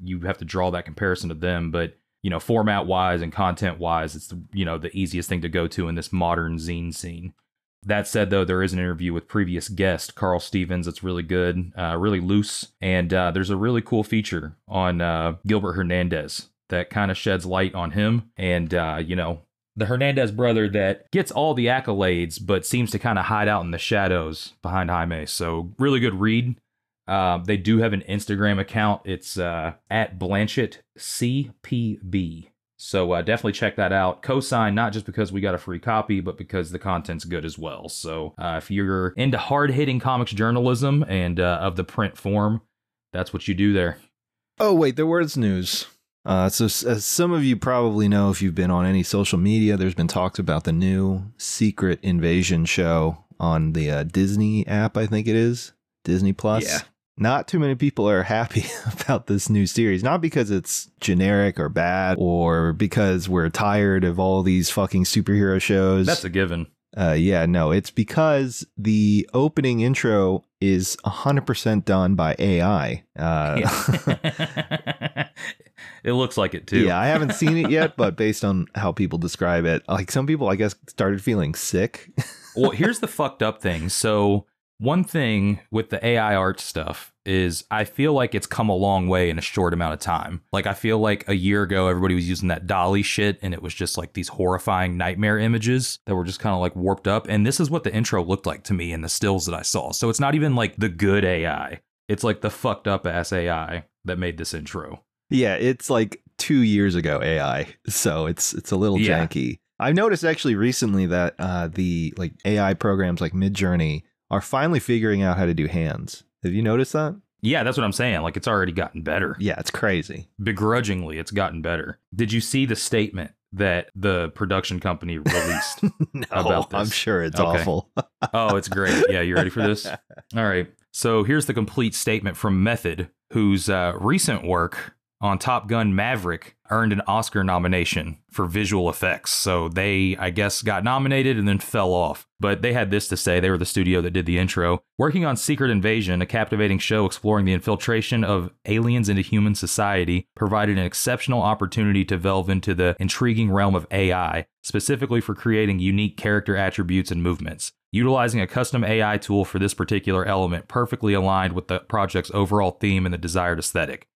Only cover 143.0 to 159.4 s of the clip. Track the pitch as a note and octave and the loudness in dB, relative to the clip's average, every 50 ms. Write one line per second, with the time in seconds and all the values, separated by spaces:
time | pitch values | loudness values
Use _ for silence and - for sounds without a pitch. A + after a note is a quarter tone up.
143 | - - F#2+ - - F#2+ F2 F2+ F2+ F#2 F#2+ E2+ F2+ - - G2 F#2 F2+ F#2 F2+ | 0 -2 -4 -2 0 2 2 4 4 2 2 2 0 0 0 2 2 4 2 2
144 | F2 F2 F2 F#2 E2+ E2 F2 F2+ F#2 F#2 - F#2 E2+ F2 F2 - - _ _ - | 2 0 -2 -2 0 0 2 2 0 0 0 0 2 2 0 0 -4 _ _ -2
145 | B2+ D#3 D3 F#3+ E3+ D3+ B2+ - - - D3+ B2 C#3 B2+ A2 G2+ F#2 G#2+ A2 A#2 | 0 0 2 0 0 0 0 -2 0 -2 0 2 2 2 2 2 2 2 2 2
146 | G2+ F#2 F2+ F2 F2+ - - A2+ G#2+ - A2+ G#2 G#2+ G2+ G2 F2+ - - A2 G#2+ | 0 0 0 0 0 0 0 -2 0 0 0 0 2 2 2 0 0 0 2 2
147 | G2+ F#2 - - - G#2+ G#2+ G#2 G2 F#2 F#2 F2 - A2+ G#2 - - - A#2 A2 | 2 0 -2 -2 0 2 2 4 4 2 2 2 0 0 -2 0 0 0 0 0
148 | G#2 - B2 A#2 A2 F#2+ G#2 F#2 F2 F2+ - _ - - G#2+ A2+ A#2 A#2+ A#2+ B2 | 0 0 0 2 2 2 0 0 -2 -4 -10 _ -4 -2 0 2 2 2 2 2
149 | A2 G2+ G2+ G2 F#2+ - A2+ G#2+ G#2 G#2+ G#2 - - - - - G#2 G2+ G2+ F#2 | 2 2 2 2 2 2 2 4 4 2 2 0 -2 -2 0 0 0 2 2 2
150 | F2 E2 F2 F2+ - _ _ - A2 G2 G#2+ G#2+ G#2 G#2 G2+ F#2+ F2+ F2 - - | 2 2 0 0 -2 _ _ -2 0 2 2 2 2 2 2 2 0 0 -2 -2
151 | - B2+ B2 B2 - - B2 A#2 F2+ G#2 G#2+ - G2+ F#2 - A2+ G#2+ G#2 G2 F#2+ | -2 -2 -2 -2 0 0 0 2 2 2 0 0 -2 -2 0 0 2 4 4 2
152 | F#2 - G2 F2 E2+ G2 F#2+ F#2+ F2+ F#2+ F#2+ F#2+ - G#2 F#2 E2+ F2+ F2 E2+ - | 2 2 0 0 2 2 2 2 2 0 0 0 0 0 0 2 2 2 2 0
153 | - F2+ - - B2+ A#2+ A2 A2 A2+ G2+ F#2+ G2 G2+ G2 F#2+ F2 D#2+ - F#2+ G2 | -2 -2 0 0 0 2 2 2 2 2 2 2 4 2 2 0 0 -2 0 0
154 | F#2+ F2+ F2+ F2+ F2 D#2+ E2 E2 D#2+ - _ _ - - - G#2 - - C#3+ A#2 | 2 2 2 0 0 -2 -2 -4 -6 -8 _ _ -8 -4 -4 -2 0 0 0 0
155 | C3+ B2+ A#2+ A#2 - - G2 - - A#2+ A2 G#2+ G#2+ G2+ G2 F#2 F2+ F#2+ G2 G2+ | 0 0 0 0 0 -2 -6 -2 0 2 4 4 4 2 2 2 2 2 2 2
156 | G#2 G2+ - - - G#2+ G#2 G#2 G2+ - G2 G2 G2 F#2+ - - F2+ E2+ F#2 F#2+ | 0 -2 -2 -2 0 0 0 2 2 0 0 0 0 0 -2 -2 0 2 2 0
157 | F#2 - F2 F2 F2 F2 F2 C#2+ - D#2+ D#2 - - - - _ _ _ - G#2 | 0 0 -2 0 0 0 -2 -2 -6 -10 -10 -10 -10 -12 -12 _ _ _ 0 0
158 | A#2+ C3 C3+ B2+ A#2+ A#2 A2+ A2+ F#2+ - - B2+ B2 - - B2 A2+ G#2+ A2 A2 | 2 2 4 2 2 2 0 0 -2 0 -2 -2 -2 0 0 0 2 2 2 2
159 | G#2+ G#2+ G#2+ G#2 - - G2+ G2+ | 2 2 0 0 0 2 2 2